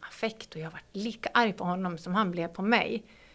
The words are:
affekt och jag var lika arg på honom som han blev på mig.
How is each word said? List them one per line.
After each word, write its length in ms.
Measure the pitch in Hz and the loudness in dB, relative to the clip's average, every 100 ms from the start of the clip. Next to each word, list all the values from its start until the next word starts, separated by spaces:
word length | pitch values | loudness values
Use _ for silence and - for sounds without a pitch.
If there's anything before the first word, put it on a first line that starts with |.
affekt 540 | - - 220 220 - 160 | -14 -6 -6 -6 -14 -10
och 60 | |
jag 100 | 160 | -10
var 100 | 165 - | -12 -12
lika 380 | 196 220 226 - | -6 -6 -4 2
arg 200 | 240 226 | 4 4
på 100 | - | 2
honom 340 | 180 180 185 165 | -2 0 -2 -4
som 180 | 175 190 | 0 2
han 160 | 196 | 2
blev 160 | 170 165 | 0 -4
på 140 | - | -2
mig. 420 | 196 233 160 226 - - - | 4 4 4 -2 -6 -20 -20